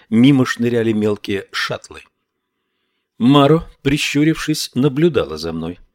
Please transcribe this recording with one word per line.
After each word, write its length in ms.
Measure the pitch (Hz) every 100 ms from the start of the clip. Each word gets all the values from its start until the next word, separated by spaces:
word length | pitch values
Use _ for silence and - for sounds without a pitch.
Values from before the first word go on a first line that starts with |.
| -
мимо 340 | 110 131 135
шныряли 480 | 123 - 120 120 113
мелкие 560 | 107 107 104 - 98 -
шаттлы. 500 | - - - - 76 - _ _ _ _ _ _ _ _ _ _ -
Маро, 480 | 117 143 139 160 - _
прищурившись, 880 | 139 143 - 143 151 156 - 156 -
наблюдала 640 | 120 143 135 170 117 73 78
за 140 | 82
мной. 260 | 80 82 87 -